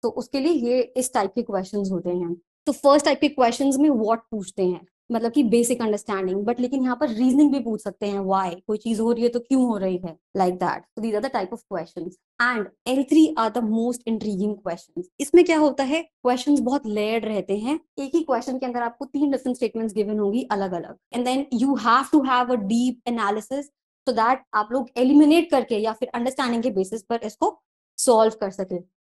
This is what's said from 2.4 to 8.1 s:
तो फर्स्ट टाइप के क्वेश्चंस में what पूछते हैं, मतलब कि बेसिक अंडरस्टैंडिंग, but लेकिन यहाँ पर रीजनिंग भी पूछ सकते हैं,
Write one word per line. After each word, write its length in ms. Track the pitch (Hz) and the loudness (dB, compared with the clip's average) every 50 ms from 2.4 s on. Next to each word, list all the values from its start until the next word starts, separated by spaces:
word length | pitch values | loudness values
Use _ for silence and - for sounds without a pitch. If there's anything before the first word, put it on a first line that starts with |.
| _ _ _ _ _ | _ _ _ _ _
तो 60 | - | -6
फर्स्ट 340 | 285 - - 285 277 294 285 | -6 2 4 6 6 6 6
टाइप 140 | 311 285 285 | 2 0 2
के 80 | - 294 | 0 -2
क्वेश्चंस 480 | 294 - 254 233 240 - 277 269 269 269 | 2 2 2 2 2 0 0 0 2 4
में 120 | 285 311 | 4 4
what 280 | 285 226 220 208 226 226 - _ | 4 2 2 0 -2 -2 -4 _
पूछते 340 | - 214 190 - - - 190 | -8 -8 -8 -8 -4 -2 -2
हैं, 220 | 185 180 170 - _ _ _ _ _ | -2 -2 -4 -8 _ _ _ _ _
मतलब 200 | 233 226 226 233 | -4 -2 -2 0
कि 120 | 233 294 285 | 2 2 2
बेसिक 380 | 220 208 233 240 233 262 240 | 4 4 2 2 2 0 -2
अंडरस्टैंडिंग, 640 | 233 220 208 208 - - 208 190 190 185 185 196 208 | -2 -2 -2 -4 -4 -4 -4 -4 -2 -2 -2 -2 -2
but 140 | 214 240 240 | -2 -2 -2
लेकिन 240 | 247 247 269 269 254 | -2 -2 -2 -2 -2
यहाँ 120 | 254 247 | -2 -2
पर 140 | 240 302 294 | -2 -2 -4
रीजनिंग 420 | 220 214 247 254 247 277 302 285 | 0 2 2 4 6 6 6 6
भी 80 | 262 277 | 4 0
पूछ 240 | 226 226 220 214 - | -2 -4 -6 -6 -6
सकते 220 | 202 185 _ - | -8 -8 _ -6
हैं, 140 | 202 | -4